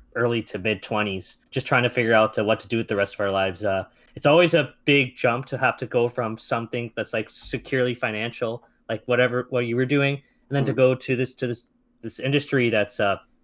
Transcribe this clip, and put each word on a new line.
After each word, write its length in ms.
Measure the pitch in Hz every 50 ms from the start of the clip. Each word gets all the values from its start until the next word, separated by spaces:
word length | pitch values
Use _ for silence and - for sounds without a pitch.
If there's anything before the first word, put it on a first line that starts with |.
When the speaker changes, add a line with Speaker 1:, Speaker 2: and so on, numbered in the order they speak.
| - _ -
Speaker 1:
early 280 | 117 120 117 120 113
to 160 | 107 - - 98
mid 240 | 92 110 107 98
twenties, 540 | - - 113 107 104 101 95 92 - - - _ _ _
just 160 | - 131 -
trying 160 | - 143 123 123
to 40 | 120
figure 240 | - 127 117 113
out, 260 | 117 110 110 104 - 117
uh, 60 | 104
what 160 | 107 113 110
to 80 | - -
do 80 | 113
with 120 | 113 113 -
the 80 | 110
rest 180 | 98 101 - -
of 60 | -
our 100 | 101 98
lives, 340 | 95 98 95 95 90 87 107
uh, 200 | 101 95 95 95 - _ _ _ _ -
it's 120 | - -
always 260 | 143 151 175 180 165
a 220 | 165 156 139 - - _ -
big 320 | 147 143 143 139 127 -
jump 300 | - - 123 120 127 131
to 100 | - 135
have 220 | 127 131 120 - -
to 80 | 123
go 200 | - - 120 120
from 300 | 120 - 127 117 110 110
something 560 | - - - 127 117 113 - - 120 120 110 -
that's, 200 | 117 107 - -
like, 160 | 110 107 -
securely 640 | - - - - - - - - 139 131 123 123 120
financial, 680 | - 127 113 107 107 113 117 - - 123 113 117 120 _ _ _ _ _ -
like, 120 | 113 107 -
whatever, 400 | - 123 120 127 120 123 123 120 -
what 160 | 131 123 123
you 100 | 117 117
were 120 | 123 131
doing, 300 | 127 143 139 139 139 143
and 400 | 139 _ _ _ _ _ - 139
then 100 | 139 139
to 80 | 139 -
Speaker 2:
Mm. 20 |
Speaker 1:
go 180 | 131 127 127 131
to 220 | - - - 127
this, 160 | 117 131 -
to 140 | - - 131
this, 260 | 120 120 - - _ _ _ _ _ _ _
this 180 | - 113 - -
industry 480 | 123 135 143 143 139 - 143 131 123 117
that's, 320 | 110 104 104 - - -
uh, 160 | 107 98 95 - - _ _ _